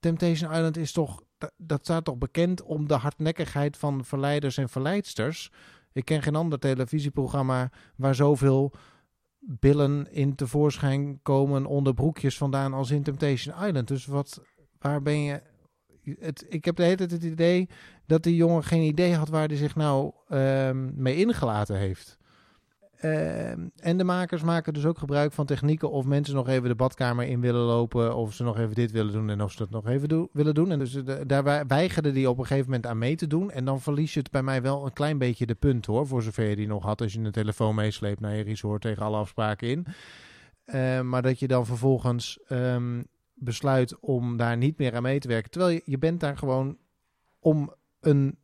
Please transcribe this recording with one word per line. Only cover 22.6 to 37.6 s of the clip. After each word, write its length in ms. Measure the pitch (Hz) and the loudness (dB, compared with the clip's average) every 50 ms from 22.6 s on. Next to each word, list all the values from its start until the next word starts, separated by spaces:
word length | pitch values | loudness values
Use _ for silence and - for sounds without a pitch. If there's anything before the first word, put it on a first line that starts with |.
| _ _ _ _ _ - _ _ | _ _ _ _ _ -20 _ _
Ehm, 680 | - 160 156 156 156 156 - - - - - 165 170 180 _ | -2 -2 0 0 -2 -2 -4 -4 -6 -6 -8 -8 -10 -12 _
en 200 | - - 165 170 180 | -6 -2 0 2 2
de 60 | 185 | 2
makers 380 | 180 180 180 180 170 - 165 | 2 2 0 -2 -2 -4 -2
maken 320 | 151 165 170 165 156 - 151 | 0 0 0 0 0 -2 -4
dus 100 | 151 143 | 0 0
ook 140 | 160 170 - | 0 0 0
gebruik 340 | 151 139 143 143 147 151 | -4 -2 0 2 2 0
van 140 | - - 151 | 0 -2 -2
technieken 440 | 135 143 - - 147 156 156 - 143 | -2 0 0 2 2 2 2 0 -2
of 140 | 143 139 127 | -2 -2 0
mensen 300 | 131 143 143 147 143 143 | 2 2 2 0 0 -2
nog 140 | 139 123 127 | -2 0 2
even 200 | 135 131 120 123 | 0 0 2 0
de 60 | 123 | 0
badkamer 520 | 110 127 131 - - 131 123 120 120 123 | 2 0 -2 0 -2 -2 -2 0 -2 -2
in 140 | 131 127 120 | -2 -2 0
willen 200 | 123 123 120 120 | 0 2 2 2
lopen, 560 | 120 120 117 117 120 113 - 123 117 117 117 | 2 2 2 2 0 0 0 0 0 0 0
of 180 | - 117 107 104 | -2 -4 -4 -4
ze 80 | - | -4
nog 160 | 120 120 110 110 | -2 -2 0 0
even 160 | 117 110 104 | -2 -2 0
dit 160 | 110 120 110 | 0 0 0
willen 220 | 107 113 107 104 | 0 0 -2 0
doen 180 | 101 110 110 107 | -2 -2 -2 -2
en 120 | 104 101 | -2 -2
of 100 | 104 98 | -2 -4
ze 60 | - - | -4 -6
dat 120 | 113 95 | -8 -6
nog 160 | 107 113 101 113 | -6 -6 -4 -2
even 200 | 123 139 139 147 | -2 -2 0 0
do-, 200 | 156 160 175 - | 0 0 0 -2
willen 220 | _ 143 147 151 151 | _ 0 2 2 4
doen. 160 | 151 165 190 | 2 2 2
En 80 | 175 143 | 2 -2
dus, 160 | 139 120 131 | -2 -4 -4
eh, 200 | 139 131 131 139 143 139 | -8 -6 -6 -6 -6 -2
daar 160 | 131 139 139 | 0 2 2
wa-, 240 | 135 143 143 147 147 | 4 2 2 0 2
weigerde 460 | 127 135 143 175 185 - 170 156 147 | 2 2 2 2 2 0 0 0 0
die 180 | 135 135 135 127 | 2 2 2 2
op 80 | 123 127 | 2 0
een 80 | 131 | -2
gegeven 240 | - 135 139 135 127 | 0 0 0 0 0
moment 160 | 131 120 113 | -2 -2 -2
aan 120 | 117 117 110 | -2 -2 -2
mee 180 | 117 123 156 | 0 0 0
te 100 | 160 - | -2 -2
doen. 240 | 151 147 160 190 202 | -2 0 -2 -2 -2
En 140 | 185 135 127 | -4 -4 -2
dan 160 | 131 135 135 | -2 -2 -2
verlies 340 | 127 - 147 143 160 151 - | -2 -2 0 0 0 0 -2
je 60 | 156 | -4
het 100 | 131 - | -4 -2
bij 120 | - 139 | -2 -2
mij 200 | 131 135 135 131 | 0 0 -2 0
wel 220 | 120 135 135 143 139 | 0 0 -2 -2 -4
een 80 | 135 | -8
klein 260 | - - 147 151 156 143 | -4 -2 -2 -2 0 0
beetje 280 | 131 123 117 - 123 | 0 0 0 0 -2
de 80 | 113 117 | -4 -2
punt, 320 | - - 143 131 120 104 | 2 2 2 2 2 0
hoor, 200 | - 107 120 151 | 0 0 0 0
voor 160 | 135 135 123 | 0 -2 -2
zover 220 | 113 110 107 - 113 104 | -2 -2 -2 -2 0 0
je 80 | 104 | 0
die 100 | 101 107 | -2 -2
nog 160 | 107 107 101 85 | -4 -4 -4 -2
had 160 | 101 107 - | -4 -4 -2
als 120 | 120 107 | -4 -4
je 80 | 95 113 | -4 -4
een 120 | 113 107 | -4 -4
telefoon 420 | 101 113 107 107 104 - | -2 -2 -2 -2 0 0